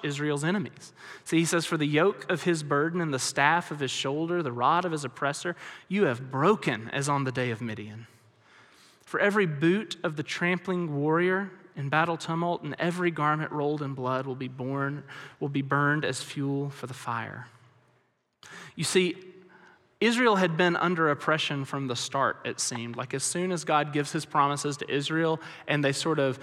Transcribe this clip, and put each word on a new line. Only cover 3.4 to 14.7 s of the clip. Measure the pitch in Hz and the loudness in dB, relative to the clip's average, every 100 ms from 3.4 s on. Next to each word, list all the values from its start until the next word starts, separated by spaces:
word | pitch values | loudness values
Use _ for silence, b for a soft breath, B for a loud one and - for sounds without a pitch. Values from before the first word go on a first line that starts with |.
| 143 170 - | 4 4 0
of | 147 | -4
his | 131 | -4
shoulder, | - 135 147 165 175 | -2 -2 -2 -2 -2
the | 143 | -2
rod | 120 127 170 | 0 2 4
of | 175 | 2
his | 156 | -2
oppressor, | 143 - 143 143 175 170 B B B | -6 -4 -2 -2 -6 -8 B B B
you | 196 | 2
have | 175 120 131 | 2 2 -2
broken | 131 165 220 160 110 113 | 2 4 4 2 -2 -2
as | 139 139 | -2 0
on | 139 | 0
the | 135 | 0
day | 127 123 | -2 -2
of | 110 | -2
Midian. | 117 110 107 110 117 - _ _ b b b b b b - | -6 -8 -10 -14 -16 -20 _ _ b b b b b b -6
For | 170 | 2
every | 202 208 185 | 4 4 2
boot | 143 165 196 220 - | 2 2 2 0 -4
of | 175 151 | -4 -4
the | |
trampling | 147 - 175 180 180 180 170 | -6 -2 0 0 -2 -2 -2
warrior | 143 147 165 180 185 196 - - | 0 2 2 2 0 -2 -10 -16
in | - 139 | -8 -2
battle | 151 170 165 | 2 2 0
tumult | - 165 175 175 | -2 0 0 -2
and | 147 - | -4 -2
every | 170 175 175 | -2 0 0
garment | 151 151 151 156 | 2 2 2 -2
rolled | 151 147 151 | -2 -2 -2
in | 139 | -4
blood | 135 127 131 135 | -4 -2 -2 -2
will | |
be | 127 127 | -6 -8
born, | 127 127 | -6 -4